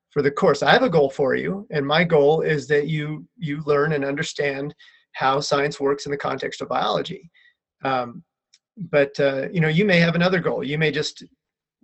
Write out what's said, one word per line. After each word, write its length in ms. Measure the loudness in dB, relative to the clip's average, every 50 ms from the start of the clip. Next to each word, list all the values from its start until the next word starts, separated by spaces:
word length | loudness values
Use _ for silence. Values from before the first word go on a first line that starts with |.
| _ _
for 120 | -2 0
the 80 | 0 0
course. 320 | 0 2 2 2 2 4
I 100 | 4 4
have 120 | 4 4 4
a 60 | 4
goal 200 | 4 4 2 2
for 240 | 2 0 0 0 0
you, 320 | 0 -2 -4 -6 -6 -8 -6
and 140 | -4 -4 -2
my 200 | 0 2 2 2
goal 380 | 4 4 6 6 6 4 4
is 240 | 2 0 -2 -2 -2 0
that 200 | 0 0 0 0
you, 380 | -2 -4 -4 -6 -8 -10 -12 -16 _
you 260 | -8 -8 -6 -6 -4 -2
learn 260 | 0 2 2 2 2
and 120 | 0 -2 -2
understand 680 | -2 -4 -4 -6 -6 -4 -4 -4 -4 -4 -4 -8 -10 -10 _ -20 -20 _ _ _ _
how 280 | -8 -2 0 0 0 0
science 400 | 0 0 0 0 0 0 -2 -2
works 260 | -2 -2 -2 -2 -4
in 60 | -6
the 60 | -6 -4
context 420 | -4 -4 -4 -4 -6 -8 -8 -8
of 80 | -8 -4
biology. 600 | -4 -2 -2 0 -2 -2 -4 -6 -10 -14 -16 -20 _ _ _ _ _ _ _ _ _ _ -4
Um, 380 | -2 -2 -2 -4 -6 -10 -16 -20 _ _ _ _ _ _ _ _ _ _ -14 -8 -2
but, 280 | 0 2 2 2 0 0
uh, 300 | 0 0 0 -2 -4 -2
you 80 | 0 0
know, 80 | 2 2
you 160 | 2 2 4
may 140 | 4 4 4
have 160 | 4 4 2
another 240 | 2 2 2 2 0
goal. 240 | 0 -2 -2 -4
You 160 | -4 -4 -2 0
may 140 | 0 0
just, 320 | 0 -2 -4 -6 -8 -14 -18 -20 _ _ _ _ _ _ _ _ _ _